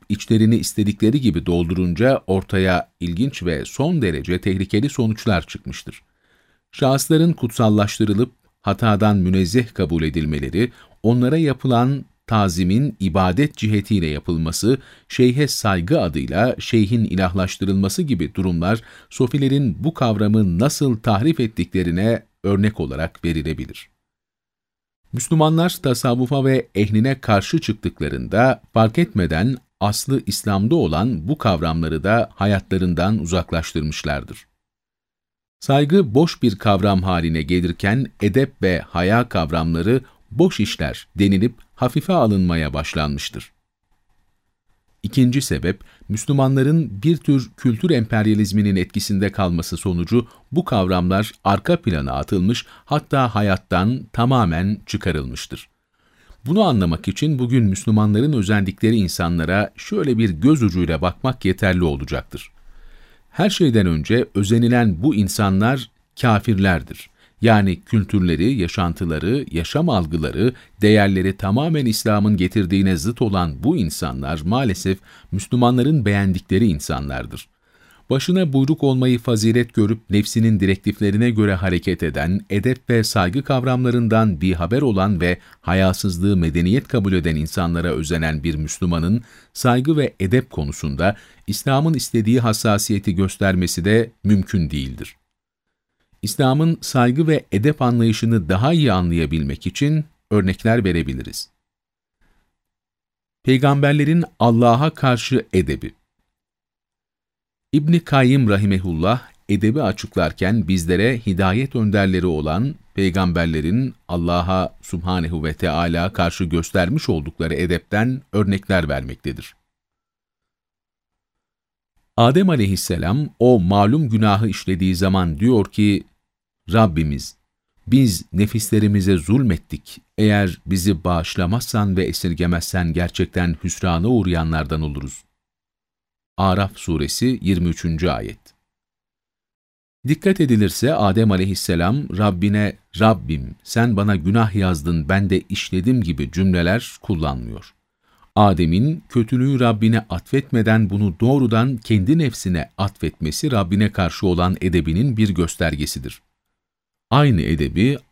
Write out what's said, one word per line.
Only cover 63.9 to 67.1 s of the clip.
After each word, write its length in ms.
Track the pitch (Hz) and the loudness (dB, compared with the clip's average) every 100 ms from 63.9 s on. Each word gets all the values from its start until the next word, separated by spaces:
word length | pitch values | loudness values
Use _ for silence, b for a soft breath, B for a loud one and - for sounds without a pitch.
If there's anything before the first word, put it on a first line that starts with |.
| 80 71 117 - | 0 0 0 0
özenilen 680 | 98 98 117 117 123 113 82 | -2 0 2 4 4 2 2
bu 120 | 127 | 0
insanlar 760 | 107 95 - 101 95 113 135 117 _ _ - | 2 0 0 0 2 0 -2 -6 _ _ -4
kafirlerdir. 880 | 127 104 117 98 98 82 - - - | 0 0 0 0 2 0 -4 -16 -20